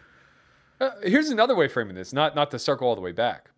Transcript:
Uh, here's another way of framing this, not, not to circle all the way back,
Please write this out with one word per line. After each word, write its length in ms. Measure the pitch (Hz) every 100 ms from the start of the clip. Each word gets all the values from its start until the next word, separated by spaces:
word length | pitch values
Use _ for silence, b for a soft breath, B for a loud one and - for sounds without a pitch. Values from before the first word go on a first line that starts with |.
| b b b b b b b b
Uh, 100 | 262 240
here's 280 | 202 247 311
another 260 | 233 240 226
way 80 |
of 80 | 139
framing 240 | - 107 92
this, 160 | 92
not, 240 | 135 151 147
not 160 | 143
to 60 | 123
circle 260 | - 139 127
all 80 |
the 60 | 110
way 100 | 90
back, 400 | 87 117 - -